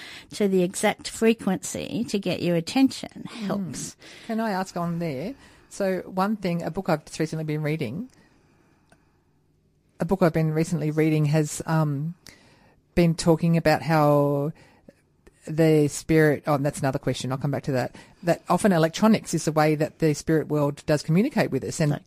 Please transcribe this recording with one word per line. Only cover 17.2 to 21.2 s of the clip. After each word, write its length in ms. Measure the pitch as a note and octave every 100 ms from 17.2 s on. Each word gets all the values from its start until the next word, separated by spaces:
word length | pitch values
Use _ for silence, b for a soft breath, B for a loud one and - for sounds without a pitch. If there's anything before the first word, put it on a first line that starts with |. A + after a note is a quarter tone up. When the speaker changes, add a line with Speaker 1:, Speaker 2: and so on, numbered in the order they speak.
| B2+
Speaker 2:
I'll 60 | C3
come 120 | C#3+
back 140 | C3
to 80 | -
that, 240 | B2+ C3 - B B
that 200 | F3 D#3+ -
often 220 | F3 G#3+
electronics 640 | E3+ D#3+ - A3 G#3+ -
is 100 | E3
the 60 | D#3+
way 220 | D3+ D#3
that 240 | D#3 D#3 -
the 160 | E3
spirit 340 | C#3+ - D#3+ C3+
world 340 | D3 C#3+ C#3+ -
does 160 | D3+
communicate 480 | - E3